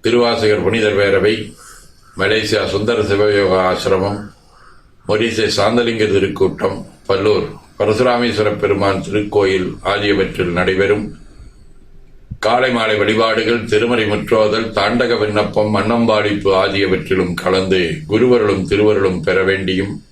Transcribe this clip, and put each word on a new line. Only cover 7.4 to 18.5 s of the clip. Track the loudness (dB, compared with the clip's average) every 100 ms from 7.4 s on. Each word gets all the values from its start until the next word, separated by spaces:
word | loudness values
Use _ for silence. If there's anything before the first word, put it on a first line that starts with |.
| -2 -10 -20 -4
பரசுராமேஸ்வர | -2 2 2 2 0 0 -2 0
பெருமான் | 0 0 0 -2 -2
திருக்கோயில் | -4 -2 0 2 0 -4 -6
ஆகியவற்றில் | -4 -2 0 0 -2 -2 -4
நடைபெறும் | 0 -2 0 0 -2 -8 -12 -20 -20 -20 -20 -20 -20 -20 -20 -20 -20 -18 -6
காலை | 0 2 2
மாலை | 0 0 0
வழிபாடுகள், | 0 2 2 0 0 -2 0
திருமறை | 0 2 0 0
முற்றோதல், | -2 0 2 2 0 -2
தாண்டக | -2 0 0 0 0
விண்ணப்பம், | 0 0 0 0 0 0
அன்னம்பாடிப்பு | 0 2 2 2 0 0 2
ஆகியவற்றிலும் | 2 2 0 0 0 0 -2 0
கலந்து | -2 0 0 2 0 0 -4 -2
குருவருளும் | 2 4 4 2